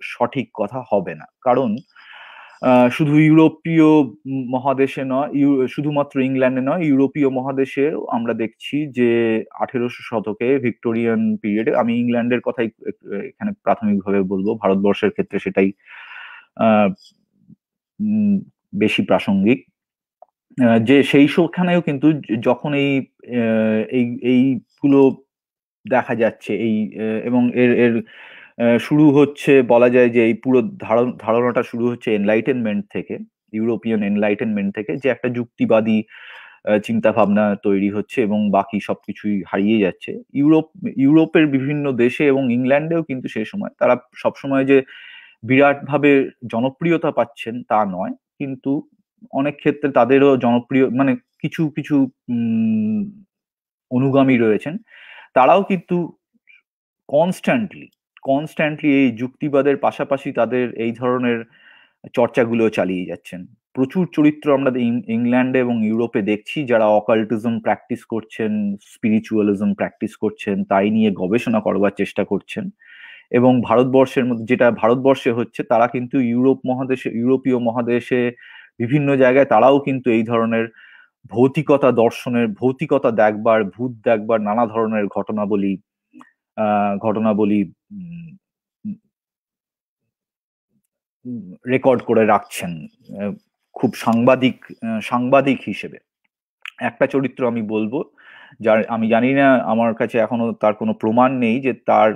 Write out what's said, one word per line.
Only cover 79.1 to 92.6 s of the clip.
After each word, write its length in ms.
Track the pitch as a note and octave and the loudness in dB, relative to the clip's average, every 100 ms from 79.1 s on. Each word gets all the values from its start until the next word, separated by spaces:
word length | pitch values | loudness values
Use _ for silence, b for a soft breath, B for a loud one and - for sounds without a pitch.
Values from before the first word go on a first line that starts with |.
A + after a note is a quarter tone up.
| C#3 | 2
জায়গায় 280 | B2+ C3 | 4 4
তারাও 340 | C3+ A2 B2 C#3 | 4 4 4 4
কিন্তু 320 | C#3+ C3+ B2+ | 0 -4 0
এই 120 | A2+ | 0
ধরনের 460 | A2+ A#2 A2+ A2+ A2+ b b b b _ - | 0 0 0 -2 -4 b b b b _ -6
ভৌতিকতা 640 | G2+ C3+ D#3+ D3 C#3+ C#3 | 2 2 2 0 2 4
দর্শনের, 560 | A#2+ A2+ - - A#2+ A#2 | 4 2 0 -4 -2 -2
ভৌতিকতা 640 | G2+ A#2+ C3+ D#3 C#3 - | -2 -2 -2 -2 0 0
দেখবার, 540 | A2 G#2+ G#2 A2+ A2 | 2 2 2 0 0
ভূত 280 | G2 A2 B2+ A#2 | 0 -6 -10 -4
দেখবার 360 | B2 A2+ A2 A2+ | 0 0 0 -2
নানা 260 | G#2 A2 A#2 | 0 -2 -2
ধরনের 400 | A2 A2 A2 G2+ | -2 -2 -2 -2
ঘটনাবলী, 680 | - G2 G#2+ G2+ G#2 G2 F#2+ _ _ _ B B B _ - | -4 -4 -4 -2 -2 -2 -4 _ _ _ B B B _ -6
আহ, 400 | G#2+ G#2 G2+ G2+ | -2 0 -2 -2
ঘটনাবলী, 640 | A2+ G#2+ A2 G#2 G#2 G#2 | -2 -2 0 0 0 0
উম, 720 | F2+ - _ G2+ F2 E2+ E2 C#2+ _ _ _ _ - - _ _ _ _ _ _ _ _ _ _ _ _ _ _ _ _ _ _ _ _ _ _ | -2 -8 _ -18 -16 -16 -18 -20 _ _ _ _ -14 -14 _ _ _ _ _ _ _ _ _ _ _ _ _ _ _ _ _ _ _ _ _ _
উম, 300 | B2 A#2+ F#2 - B2+ | -14 -14 -14 -12 -2
record 360 | C3 C3+ A#2+ | 0 2 2
করে 240 | - A2+ A2 | 2 2 4
রাখছেন, 600 | G2+ - - | 2 0 -12